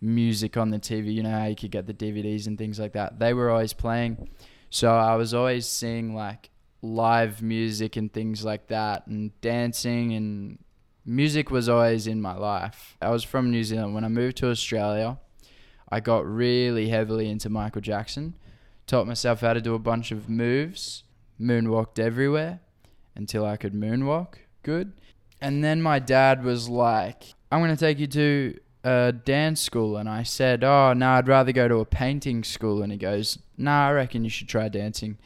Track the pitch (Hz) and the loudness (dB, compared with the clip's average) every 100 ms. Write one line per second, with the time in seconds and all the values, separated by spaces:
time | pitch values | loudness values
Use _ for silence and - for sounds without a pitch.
0 | 110 117 117 110 107 120 110 107 - 110 | 0 2 4 2 0 0 -2 -2 -4 -4
1 | 107 110 110 110 107 107 107 104 95 104 | -4 -2 -2 -2 -2 -4 -6 -8 -8 -8
2 | 107 104 104 107 104 107 110 104 104 104 | -6 -4 -4 -4 -6 -6 -6 -6 -6 -6
3 | 101 - 117 123 120 113 113 - 117 117 | -6 0 0 2 2 2 0 -4 -4 -2
4 | 117 113 - - - - - - 117 113 | -2 -6 -10 -16 -20 -20 -10 0 4 6
5 | 113 113 117 120 127 123 113 - 117 117 | 6 4 2 0 0 0 -4 -6 -4 -4
6 | 113 110 104 107 - _ _ _ 113 113 | -6 -6 -8 -12 -18 _ _ _ -6 0
7 | 113 117 113 104 113 113 113 107 110 - | 4 4 2 -2 -4 -2 -2 -2 -4 -4
8 | 107 - 110 107 107 107 - 110 107 101 | -6 -4 -4 -4 -4 -6 -4 -4 -2 -4
9 | - 107 107 - 117 120 120 117 123 120 | -6 -8 -8 -6 -2 -2 -2 -4 -4 -2
10 | 117 110 107 104 101 - _ _ _ _ | -2 -2 -4 -6 -10 -14 _ _ _ _
11 | - 123 151 151 143 131 117 120 117 113 | -4 0 2 2 0 0 2 4 4 2
12 | 110 110 101 92 104 101 92 - - - | -2 -4 -4 -4 -4 -4 -6 -12 -20 -6
13 | 95 117 - 135 123 117 110 110 101 107 | -2 -2 -2 -2 0 0 -2 -2 -4 -4
14 | 110 113 123 127 127 117 - 110 104 104 | -2 -2 -2 -2 -2 -2 -2 -2 -2 -2
15 | 113 131 - - - - - - - 110 | -4 -6 -14 -20 -20 -20 -20 -20 -8 -4
16 | 110 113 76 110 123 123 123 117 110 113 | 2 2 2 0 2 2 2 0 0 0
17 | 110 110 107 107 107 107 104 110 104 104 | 0 -2 -2 -4 -4 -4 -4 -6 -4 -4
18 | 113 - 156 175 - - _ - - 127 | -6 -8 -10 -12 -18 -20 _ -20 0 0
19 | 104 120 123 113 117 117 113 113 113 117 | 0 0 0 0 2 0 0 -2 -2 -2
20 | 113 110 110 113 120 131 156 190 - - | -4 -8 -4 -2 0 0 -2 -8 -12 -14
21 | - _ _ - 117 120 113 113 110 - | -18 _ _ -4 0 2 2 0 0 -2
22 | 113 117 139 151 160 180 - _ _ - | -2 0 0 0 -2 -8 -16 _ _ -20
23 | - - 104 110 104 107 104 104 107 117 | -20 -12 -6 -4 -2 -4 -6 -4 -4 -2
24 | 139 156 175 - _ _ - 160 196 - | -2 -4 -6 -14 _ _ -6 -4 -6 -12
25 | - _ _ _ 139 143 151 160 160 143 | -20 _ _ _ -4 0 2 2 2 2
26 | 127 131 135 131 123 123 117 120 120 110 | 4 6 6 6 2 -2 -2 2 2 2
27 | 98 127 - - _ 151 165 156 160 143 | -2 -8 -18 -20 _ 2 2 2 2 2
28 | 147 143 147 143 131 - - _ 127 127 | 0 2 4 2 0 -6 -16 _ 2 4
29 | 123 123 127 139 156 156 - 120 110 104 | 4 2 0 2 2 0 -2 0 -2 -2
30 | 107 110 117 - 131 123 131 143 135 123 | -4 -6 -6 0 2 4 6 6 6 6
31 | 131 127 127 135 127 127 120 117 110 - | 4 6 6 6 6 4 4 4 2 0
32 | 127 143 139 117 113 - 113 104 101 101 | 0 -2 -2 -4 -4 -4 -2 -2 -2 -4
33 | 95 104 107 - - - 135 147 143 143 | -4 -2 -4 -6 -12 -6 2 4 4 2
34 | 127 120 113 - 101 113 110 101 104 - | 0 -2 -4 -6 -4 -2 -2 -2 -6 -6
35 | 107 107 | -8 -10